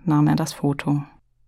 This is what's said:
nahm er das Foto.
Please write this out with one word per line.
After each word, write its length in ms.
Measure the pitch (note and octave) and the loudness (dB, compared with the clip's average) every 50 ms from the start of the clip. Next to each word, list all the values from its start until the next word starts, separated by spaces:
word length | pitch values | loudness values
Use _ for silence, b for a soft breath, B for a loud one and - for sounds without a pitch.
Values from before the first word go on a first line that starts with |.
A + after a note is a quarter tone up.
| - | -2
nahm 220 | F3 D3+ D3 D3+ | 0 2 4 4
er 100 | D3+ D3+ | 4 2
das 160 | D#3 D#3+ D#3 - | 2 0 -4 -6
Foto. 500 | - - C#3+ C#3 C#3+ - C#3+ D3 C#3+ C#3+ - - - _ _ _ _ _ | -4 -2 -2 -2 -2 -2 -2 -2 -2 -4 -6 -14 -20 _ _ _ _ _